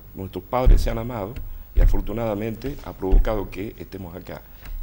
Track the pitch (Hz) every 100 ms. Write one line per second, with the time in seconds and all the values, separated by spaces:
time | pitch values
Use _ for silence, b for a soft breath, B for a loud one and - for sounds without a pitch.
0 | - - 95 90 - 127 127 135 117 117
1 | 117 120 98 131 B B B - - -
2 | 101 110 117 101 113 107 135 143 - -
3 | 95 - 127 107 90 92 107 - 80 95
4 | 90 90 92 78 B B B B